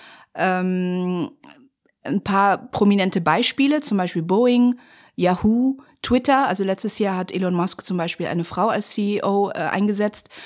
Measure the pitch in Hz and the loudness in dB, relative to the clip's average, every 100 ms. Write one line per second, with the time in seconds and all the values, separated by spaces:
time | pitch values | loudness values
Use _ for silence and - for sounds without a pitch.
0 | - - _ - 190 185 185 180 180 180 | -20 -20 _ -4 -2 0 0 -2 -2 -2
1 | 180 175 143 - - - _ _ _ _ | -2 -2 -4 -8 -20 -20 _ _ _ _
2 | - 196 - 196 202 180 - - 202 202 | -4 -4 0 2 2 2 -2 0 4 4
3 | 190 190 160 175 247 - 277 302 - 202 | 2 0 0 0 0 0 2 0 0 -2
4 | 180 175 170 196 247 247 247 240 - - | -2 -2 0 2 4 4 4 0 -8 -20
5 | - - 175 180 214 233 262 269 - _ | -12 -2 0 2 2 2 2 -2 -10 _
6 | - 247 254 269 262 202 190 190 208 - | 0 2 4 2 2 0 -2 -2 -4 -2
7 | 202 185 185 180 185 175 185 - - 180 | -2 -2 -4 -2 0 0 -2 -4 -4 -4
8 | 170 - - 175 165 - 214 214 - - | -4 -4 -4 -4 -4 -2 0 -2 -4 -4
9 | 202 208 202 202 202 - 156 190 208 202 | -2 -2 0 0 0 -2 -4 0 0 0
10 | 208 - - - | -2 -4 -18 -20